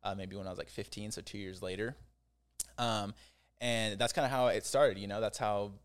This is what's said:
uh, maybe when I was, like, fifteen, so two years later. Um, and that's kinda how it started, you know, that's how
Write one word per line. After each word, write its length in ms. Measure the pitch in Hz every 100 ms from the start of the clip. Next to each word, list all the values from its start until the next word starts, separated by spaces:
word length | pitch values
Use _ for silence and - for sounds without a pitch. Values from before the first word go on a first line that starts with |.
uh, 100 | 104
maybe 220 | 98 92 98
when 100 | 95
I 40 |
was, 80 | 90
like, 120 | 80
fifteen, 400 | - 101 - 107
so 100 | -
two 180 | 98 101
years 240 | 98 92
later. 340 | 95 92 113 135 - _ _ _ _ _ - -
Um, 340 | 120 107 101 104 - _ _ _
and 380 | 120 117 110 104
that's 140 | 117
kinda 160 | - 135
how 180 | 131 127
it 180 | 104
started, 360 | - 135 143 98
you 80 | 98
know, 120 | 101
that's 180 | 110 -
how 340 | 107 104 101 98